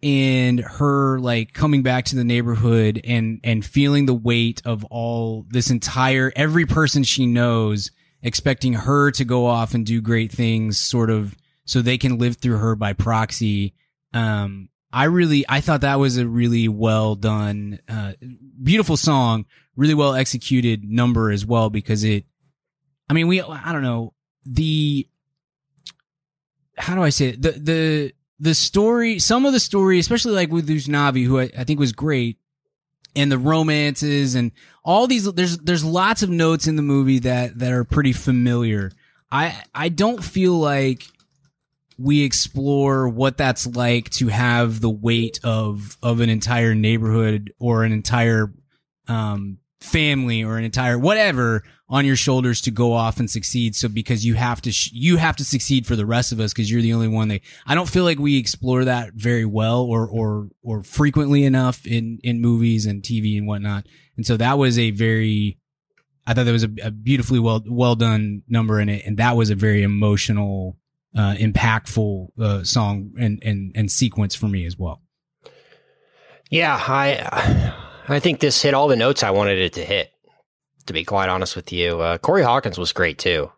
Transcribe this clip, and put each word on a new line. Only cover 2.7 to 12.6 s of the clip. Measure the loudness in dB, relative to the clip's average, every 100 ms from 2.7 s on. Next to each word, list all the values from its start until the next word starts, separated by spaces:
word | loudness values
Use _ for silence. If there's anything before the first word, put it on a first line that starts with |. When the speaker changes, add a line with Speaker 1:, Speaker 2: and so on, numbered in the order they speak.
| 4 2 0
Speaker 1:
and, | -2 -2 -2 -4
and | -2 -2
feeling | 0 2 4 4 2
the | 0
weight | 0 2 0 -2 -6
of | -6 -6
all | -8 -6 -4 -4 -6 -4
this | -2 0
entire, | 0 -2 0 0 2 0 0
every | 0 2 2
person | 2 2 2
she | 0 0 2
knows | 2 2 2 0 -2 -6 _ _ _
expecting | -6 -2 -2 0 0
her | -2 0 2 2
to | 2
go | 0 0 2
off | 0 0 -2
and | -2
do | -2
great | 0 0 -2
things, | -2 -2 0 -2 -2
sort | -2 0 2
of, | 0 -2 -10 _ _
so | -2 0
they | 0 0
can | 0 0
live | -2 -2
through | -2
her | 0